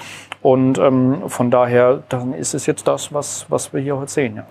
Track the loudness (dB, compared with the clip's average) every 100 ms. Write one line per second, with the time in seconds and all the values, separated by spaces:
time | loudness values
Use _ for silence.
0 | -18 -18 -18 0 2 4 4 4 4 4
1 | 2 0 -4 -2 2 2 4 4 4 2
2 | -2 -6 -6 -6 -6 -4 -4 -2 -2 -2
3 | -4 -8 -8 -12 -6 -6 -4 -6 -4 -6
4 | -4 -4 -4 -6 -2